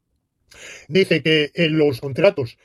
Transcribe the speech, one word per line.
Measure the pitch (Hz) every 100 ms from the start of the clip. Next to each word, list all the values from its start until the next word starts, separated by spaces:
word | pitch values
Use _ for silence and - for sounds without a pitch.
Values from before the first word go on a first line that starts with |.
| _ _ _ _ _ - - - -
dice | 160 190 165
que | 147 156 147
en | - 165 156
los | 147 127
contratos, | 143 127 185 196 117 -